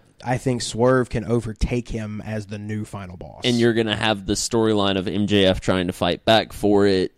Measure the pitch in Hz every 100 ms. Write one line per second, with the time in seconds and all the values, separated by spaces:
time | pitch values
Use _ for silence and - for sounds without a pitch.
0 | _ - 120 127 135 120 - - 123 131
1 | 120 120 107 120 113 107 - 123 - 113
2 | 107 107 101 110 98 104 104 107 104 101
3 | 92 92 76 - 127 120 117 113 110 107
4 | 113 104 95 101 - 117 110 104 98 95
5 | 92 92 101 104 92 - - 92 90 -
6 | 90 85 - 110 87 - 104 101 101 95
7 | 90